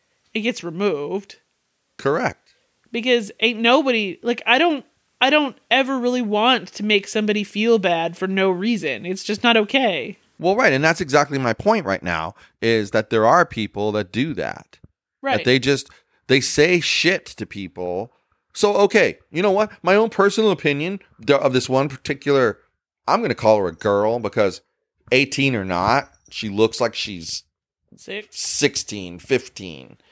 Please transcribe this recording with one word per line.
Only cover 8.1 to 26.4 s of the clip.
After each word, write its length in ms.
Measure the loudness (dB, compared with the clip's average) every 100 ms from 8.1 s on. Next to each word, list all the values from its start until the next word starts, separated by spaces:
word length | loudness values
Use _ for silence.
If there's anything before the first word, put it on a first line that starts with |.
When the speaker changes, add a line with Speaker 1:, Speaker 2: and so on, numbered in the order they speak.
| -4
Speaker 1:
for 100 | -4
no 220 | 0 0
reason. 560 | 0 -2 -2 -4 -6 -6
It's 180 | -8
just 200 | -6 -2
not 120 | 2 2
okay. 640 | 2 0 0 -2 -6 -12 _ -4
Speaker 2:
Well, 160 | 0 2
right, 180 | 2
and 100 | 4
that's 160 | 2 0
exactly 360 | 2 2 2 0
my 160 | -2
point 320 | 0 0 0 0
right 160 | -4
now, 300 | -4 -4 -6 -10 _ _
is 300 | 0 0 0
that 200 | -2 0
there 140 | 2 4
are 180 | 4 2
people 460 | -4 -8 -4 -4
that 180 | -2 -4
do 220 | -4 -4
that. 460 | -4 -8 -10 -18 _ -20 _ _ _
Speaker 1:
Right. 160 | -4 -2
Speaker 2:
That 80 | 2
they 140 | 2
just, 300 | 2 0 -4 _ _ _ 0
they 140 | 0
say 380 | 2 2 2 2
shit 460 | 0 0 0 0 -4
to 200 | -14 -12
people. 680 | -12 -12 -8 -6 -6 -8 _ _ _ _
So, 220 | -2 0 4
okay, 420 | 4 4 2 0 _
you 100 | -2
know 80 | 0
what? 200 | 2 -2 -2
My 100 | 2 4
own 140 | 4
personal 400 | 2 2 2 0
opinion 480 | 0 -2 -2 -4 -8 _ _ 2
th-, 140 | 2
of 140 | 2
this 160 | 0 0
one 180 | 0 -2
particular, 680 | -4 -8 -6 0 2 2 -2 _ _ _ _ -2
I'm 140 | 0
gonna 140 | 0 0
call 220 | 4 4
her 80 | 2
a 40 | -2
girl 420 | 0 2 2 -2
because 420 | -2 0 0 -2 _ _ _ _ 0
eighteen 440 | 0 0 0 0 -2
or 80 |
not, 460 | -2 -2 0 0 -2 _ _
she 200 | -12